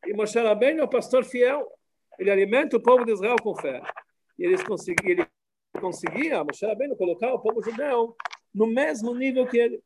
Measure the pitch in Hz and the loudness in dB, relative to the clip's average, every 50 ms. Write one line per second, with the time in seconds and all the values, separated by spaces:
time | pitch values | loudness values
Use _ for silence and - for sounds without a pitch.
0 | - - 208 202 214 208 - 233 233 220 208 196 240 269 320 320 294 - - 240 | -6 -6 -4 -2 -2 0 0 0 2 2 2 4 4 2 2 2 -2 0 0 -2
1 | - - - 254 233 - - 247 247 247 277 294 262 - - _ _ _ _ _ | 0 2 2 2 2 0 0 2 2 2 2 0 -4 -8 -12 _ _ _ _ _
2 | _ _ - - 185 196 196 196 196 196 208 262 311 294 - 226 - 233 254 254 | _ _ -12 -2 0 2 4 4 4 4 4 2 2 2 0 2 6 6 6 6
3 | 240 226 220 190 190 220 247 226 226 214 175 - - 147 131 123 - - - - | 6 2 -2 0 0 2 2 2 0 0 -6 -4 -6 -6 -6 -6 -10 -12 -14 -14
4 | - _ _ _ _ _ _ - 175 175 185 180 - - 214 175 - - 175 165 | -16 _ _ _ _ _ _ -4 0 2 2 2 0 -4 -6 -6 -4 -4 -4 -2
5 | - 190 175 175 165 - _ _ _ _ _ _ _ _ _ - - 185 170 165 | 0 0 0 0 -2 -4 _ _ _ _ _ _ _ _ _ -8 -8 -6 -8 -6
6 | - 165 151 208 294 320 285 196 151 147 - - - - 220 202 262 285 254 - | -8 -6 -4 -4 -4 -2 -2 -4 -4 -6 -6 -6 -4 -4 -4 -4 -4 -6 -4 -4
7 | 185 180 170 170 220 247 262 226 - 220 226 240 196 220 226 220 285 294 262 240 | -2 -2 -2 -2 -4 -4 -4 -2 -2 -2 -4 -2 -6 -8 -8 -6 -4 -2 0 -2
8 | 226 233 226 _ - - - - _ _ _ 202 220 226 226 247 285 311 311 233 | -2 -2 -6 _ -16 -16 -16 -18 _ _ _ 0 0 2 2 0 0 0 -2 -4
9 | 208 240 240 247 262 269 247 262 254 247 240 233 233 233 240 - _ | -4 -4 -4 -2 -2 -2 0 0 -2 2 2 2 2 2 0 -4 _